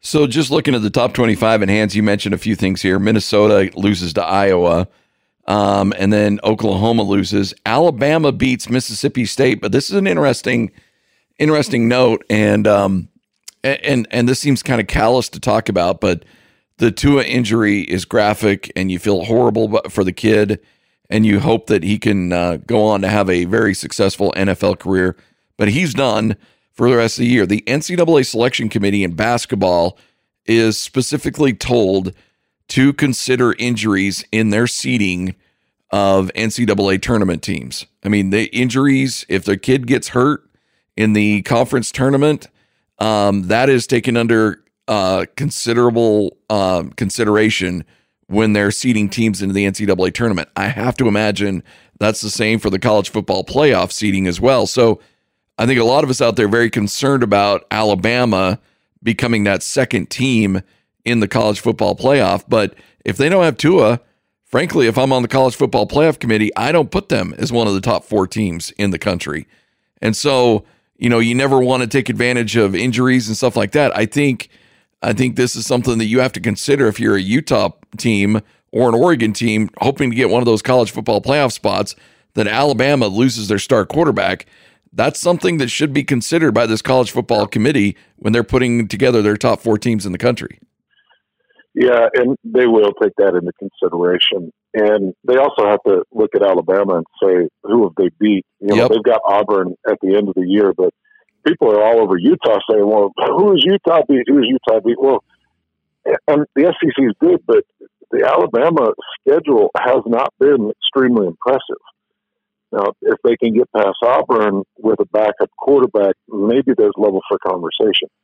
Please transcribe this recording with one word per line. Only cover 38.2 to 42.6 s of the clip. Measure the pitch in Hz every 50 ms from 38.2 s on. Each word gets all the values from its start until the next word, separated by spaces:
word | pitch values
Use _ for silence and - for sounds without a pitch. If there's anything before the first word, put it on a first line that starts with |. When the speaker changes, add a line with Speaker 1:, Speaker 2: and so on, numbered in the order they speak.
| 98 95
Speaker 1:
the | 98 107 110 - -
injuries, | 113 123 127 113 131 135 143 135 135 135 131 120 - - _
if | - 98 -
the | - 98 95
kid | - - 131 135 127 117
gets | - 117 - -
hurt | - 123 123 143 151 - _ _ _ _ _ _ _ _ _ _ _
in | - 110 110
the | 107 104 104 104 104 101
conference | 95 - 117 117 127 120 - 127 110 -
tournament, | - - 131 135 139 139 143 151 151 - - - _ _